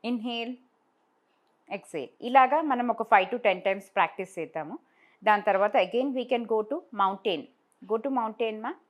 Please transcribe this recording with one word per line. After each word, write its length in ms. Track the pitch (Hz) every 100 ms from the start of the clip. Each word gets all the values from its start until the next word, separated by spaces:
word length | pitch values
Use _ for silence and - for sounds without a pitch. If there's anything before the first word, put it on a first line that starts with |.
| 226
Inhale. 440 | 240 233 233 233 247 _ _ _ _ _ _ _ _ _ _ _ 196
Exhale. 360 | - 165 127 _ 247
ఇలాగా 300 | 262 254 294 320
మనం 160 | 247 247
ఒక 100 | 226 220
ఫైవ్ 160 | 214 226
to 60 | 247 214
టెన్ 140 | 185
టైమ్స్ 240 | 190 196 202 -
ప్రాక్టీస్ 360 | 170 - 185 -
చేద్దాము. 360 | 156 160 156 254 _ _ _ _ 208
దాని 160 | 208 202
తర్వాత 260 | 196 208 226 185
again 220 | 233 277 254
we 60 | 247
can 120 | 247 226
go 60 | 220 214
to 60 | 302 - 208
mountain. 380 | 196 196 214 165 127 _ _ _ 190
Go 60 | 220
to 60 | 269 262
mountain, 360 | 220 220 226 220
ma. 80 | 226 370 _